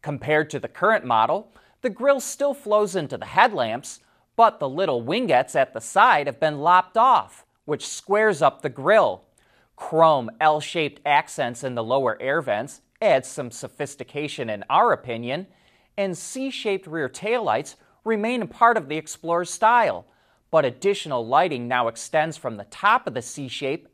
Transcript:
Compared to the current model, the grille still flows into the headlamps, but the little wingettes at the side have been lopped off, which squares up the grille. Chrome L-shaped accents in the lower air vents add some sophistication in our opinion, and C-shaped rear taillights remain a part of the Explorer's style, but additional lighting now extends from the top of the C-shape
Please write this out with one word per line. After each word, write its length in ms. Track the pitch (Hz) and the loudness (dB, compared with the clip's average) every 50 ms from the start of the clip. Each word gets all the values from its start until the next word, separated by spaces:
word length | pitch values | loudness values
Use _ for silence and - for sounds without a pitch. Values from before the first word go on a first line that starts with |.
Compared 500 | - 160 147 131 - 147 156 151 156 151 | -8 -8 -10 -8 -2 0 0 0 0 -2
to 100 | - 135 | -6 -10
the 80 | - - | -10 -10
current 360 | _ - 175 208 226 202 - | _ -2 0 0 0 0 0
model, 480 | 127 120 110 110 113 156 196 226 _ _ _ _ _ _ _ _ | 2 2 2 4 2 0 -4 -4 _ _ _ _ _ _ _ _
the 80 | 254 | -8
grille 300 | 190 - 233 277 285 269 | -6 0 2 2 2 2
still 340 | - - - - 277 285 269 | 0 -8 -6 -2 -2 -2 -2
flows 420 | - - 208 208 214 214 202 170 | -4 -4 0 2 2 2 2 -2
into 220 | 190 156 131 - - | -4 -6 -6 -8 -10
the 80 | - | -10
headlamps, 720 | - - 185 214 240 208 160 123 110 110 123 - - - - _ _ _ _ _ _ _ | -4 4 4 4 4 4 0 -2 -2 -2 -6 -8 -12 -18 -20 _ _ _ _ _ _ _
but 240 | - 233 220 - - | 6 6 6 6 2
the 80 | 151 135 | -6 -6
little 340 | 131 156 190 175 139 120 113 | -2 -2 0 0 0 -2 -2
wingettes 520 | 117 165 233 254 202 135 123 139 - - | -2 -2 -2 0 4 4 2 2 2 0
at 200 | 156 135 - - | 0 0 0 -2
the 60 | 113 | -12
side 460 | - - - 190 214 254 220 151 147 | -12 -2 2 4 6 6 6 2 0
have 140 | 139 123 117 | -4 -4 -2
been 200 | - 156 151 143 | -2 -2 -2 0
lopped 360 | 143 165 180 185 185 - _ | 2 4 4 4 4 2 _
off, 480 | 226 226 262 254 180 101 - - - _ _ _ _ _ | 2 4 4 4 4 2 -2 -14 -20 _ _ _ _ _
which 240 | - 151 - - - | -6 -6 -6 -6 -12
squares 520 | - - - - 196 208 220 220 196 135 | -14 -14 -4 0 2 4 4 2 2 4
up 220 | 156 139 - - - | 2 2 2 0 -8
the 60 | 151 | -8
grille. 560 | 117 135 131 160 208 220 180 117 92 90 _ _ _ _ _ _ _ _ _ _ _ | -8 -4 0 2 4 4 4 2 0 -4 _ _ _ _ _ _ _ _ _ _ _
Chrome 540 | - - - - 160 165 160 156 139 120 113 - _ | -16 -14 -4 2 4 4 6 4 2 -2 -6 -4 _
L-shaped 600 | 156 156 151 151 147 - - 175 156 143 - - _ | 2 2 2 2 -2 -4 -4 -4 -4 -4 -6 -6 _
accents 600 | 147 143 143 160 - - - 139 120 120 117 - | 2 2 2 0 -2 -6 -4 -4 -4 -4 -6 -8
in 100 | 135 123 | -6 -6
the 80 | 120 113 | -6 -2
lower 340 | 113 127 139 135 120 107 - - | 0 0 0 0 0 -2 -2 -4
air 180 | 131 143 165 | -2 -2 -2
vents 400 | 147 123 104 104 120 143 - - _ _ _ _ - | -2 -2 -2 -4 -4 -8 -12 -20 _ _ _ _ 0
add 240 | 208 160 131 123 | 2 2 2 0
some 240 | - - - 139 120 | -4 -10 -10 -10 -10
sophistication 1000 | - - - 120 _ _ 147 139 - _ 127 _ - 143 151 147 - - 135 113 | -10 -14 -16 -16 _ _ -10 -10 -8 _ -16 _ -8 -8 -8 -8 -8 -8 -6 -6
in 160 | 107 104 98 _ | -6 -8 -6 _
our 220 | 135 165 220 240 180 | 2 4 4 4 2
opinion, 560 | - - 127 117 113 120 120 131 160 190 _ _ _ _ _ _ _ _ _ _ | 0 -2 -8 -8 -8 -6 -6 -6 -8 -8 _ _ _ _ _ _ _ _ _ _
and 200 | - 196 196 175 | -6 -4 -4 -4
C-shaped 680 | - - - - 254 262 269 254 - - 220 196 190 190 | -8 -12 -14 -10 -8 -8 -8 -8 -8 -6 -4 -4 -4 -6
rear 220 | 165 151 165 147 123 | -8 -6 -6 -6 -6
taillights 680 | - - 180 208 233 247 220 156 107 120 151 - - _ _ _ _ _ _ | -8 -8 -6 -4 -4 -2 0 0 0 -2 -2 -6 -16 _ _ _ _ _ _
remain 380 | 220 226 208 208 226 247 240 214 | -4 -2 -2 -2 -2 -2 -4 -6
a 40 | |
part 300 | - - - 240 226 240 | -8 0 4 4 4 4
of 120 | 220 160 135 | 2 -2 -4
the 80 | 151 | -8
Explorer's 540 | 156 156 - - - - 165 170 170 180 170 | -8 -8 -10 -16 -12 -4 -2 -2 -2 -2 -4
style, 560 | - - 226 214 240 240 226 160 98 87 - _ _ _ _ _ _ _ _ _ | -4 0 2 4 4 4 2 2 -2 -4 -10 _ _ _ _ _ _ _ _ _
but 140 | - 160 143 | 2 2 2
additional 640 | 127 117 - - 196 202 196 - 160 139 123 117 | 2 -2 -2 -2 -2 -2 -2 -4 -6 -6 -6 -4
lighting 400 | 113 127 147 175 185 151 120 120 | 2 2 2 2 2 -2 -6 -4
now 220 | 120 127 123 120 113 | -2 0 0 0 0
extends 480 | 113 - - - - 156 151 165 151 | -2 -6 -16 -4 -2 -2 -2 -2 -4
from 200 | - - 131 113 | -8 -10 -10 -10
the 80 | 101 101 | -10 -14
top 420 | _ - - - 202 220 233 - | _ -16 -2 2 2 2 2 0
of 80 | - 220 | -4 -8
the 80 | 220 226 | -8 -8
C-shape 680 | - - - 143 127 - - 147 131 143 160 _ _ | -8 -12 -12 -12 -12 -10 -6 -6 -4 -6 -6 _ _